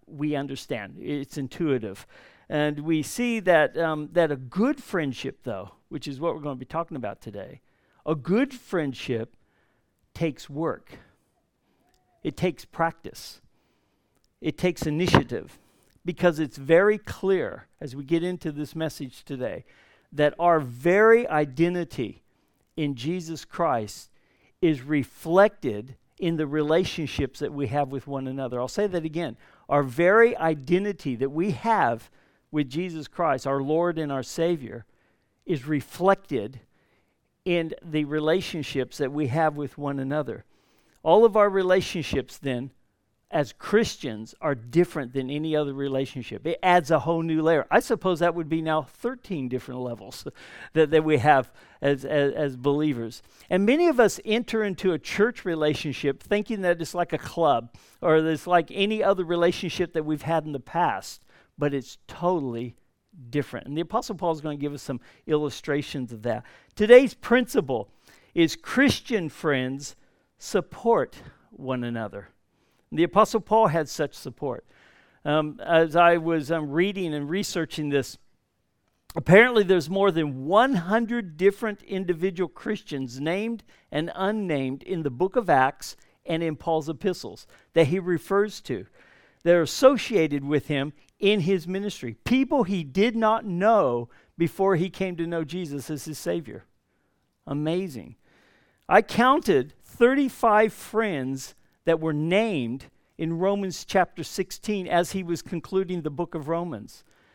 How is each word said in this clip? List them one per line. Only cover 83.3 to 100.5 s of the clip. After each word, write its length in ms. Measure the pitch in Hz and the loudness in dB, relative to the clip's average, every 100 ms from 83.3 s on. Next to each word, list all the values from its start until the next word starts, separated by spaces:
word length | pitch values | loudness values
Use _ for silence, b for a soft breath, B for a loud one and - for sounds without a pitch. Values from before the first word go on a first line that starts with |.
| 185 220 233 b b b | -2 -4 -8 b b b
and 200 | 151 165 - | -6 -6 -4
unnamed 680 | 190 220 190 147 131 135 | -4 -2 -2 -2 -2 -6
in 200 | - 180 | -6 -4
the 60 | 147 | -4
book 260 | 123 185 254 | -2 -2 0
of 140 | 190 | 2
Acts 480 | 139 131 - - - b b - | 4 4 0 -12 -18 b b -6
and 180 | 165 | -4
in 120 | 165 151 | -2 -4
Paul's 320 | - 160 147 | -2 -2 -2
epistles 600 | 147 208 175 107 92 - b b | -4 -4 -4 -8 -16 -20 b b
that 140 | - 127 | 4 4
he 120 | 185 | 2
refers 640 | 175 170 - 196 208 - | -2 -4 0 0 0 -4
to. 240 | - 113 98 b b b b b | -8 -8 -8 b b b b b
They're 200 | 165 175 | 4 4
associated 800 | 151 - 262 269 - 208 160 143 139 | 4 4 6 6 2 0 2 0 0
with 220 | 147 - | -2 0
him 260 | 143 143 b b _ | -4 -4 b b _
in 220 | 196 214 | 2 2
his 260 | 160 190 165 | 2 0 -2
ministry. 480 | 190 208 - 123 110 | -6 -6 -8 -10 -10
People 400 | - 254 262 285 | 0 0 2 2
he 200 | 180 196 | 0 -2
did 320 | 147 131 226 226 | -2 2 2 2
not 300 | 220 220 214 | 2 0 -2
know 640 | 175 202 220 147 120 117 b b - | 0 4 4 4 0 -4 b b -2
before 380 | 165 - 196 180 | -2 2 2 2
he 140 | 180 | 0
came 280 | - 190 170 | -4 -6 -4
to 100 | 170 | -6
know 160 | 170 | -4
Jesus 460 | 151 175 165 143 123 | -6 -6 -8 -8 -8
as 160 | 151 156 | -10 -10
his 140 | 147 | -8
Savior. 460 | 170 170 135 - - _ _ _ _ _ _ _ - | -6 -6 -6 -14 -18 _ _ _ _ _ _ _ -8
Amazing. 680 | 147 151 175 190 131 78 - b b b b b b - | -4 -2 -2 -4 -10 -16 -20 b b b b b b 2
I 140 | 190 | 4
counted 720 | 226 - 247 294 320 147 135 - | 4 4 6 6 4 4 2 -6
thirty-five 880 | _ - 247 269 269 - 226 | _ 4 4 6 0 0 4